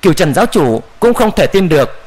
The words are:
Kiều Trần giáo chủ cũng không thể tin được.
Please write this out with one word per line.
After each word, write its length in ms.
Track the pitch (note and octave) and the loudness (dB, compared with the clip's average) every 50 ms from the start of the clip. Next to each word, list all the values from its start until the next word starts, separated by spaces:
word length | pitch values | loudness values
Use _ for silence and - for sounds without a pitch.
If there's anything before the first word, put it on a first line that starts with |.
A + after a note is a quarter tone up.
Kiều 120 | - F#3+ D3+ | 2 2 2
Trần 200 | - F#3 D#3 C3 | 2 0 0 0
giáo 120 | - G#3+ | 0 -2
chủ 360 | A#3 - G#3+ D#3 B2+ A2+ - - - - - | 0 0 0 0 0 -2 -4 -6 -10 -8 -2
cũng 140 | - A#3+ A#3+ | 0 0 2
không 180 | - B3 A3 - | 2 0 -2 0
thể 120 | - D#3+ - | 0 -2 0
tin 220 | - G3 F#3+ F3 | 0 0 0 2
được. 320 | D#3 D3 C3 A2+ - - - | 2 0 0 -2 -4 -16 -20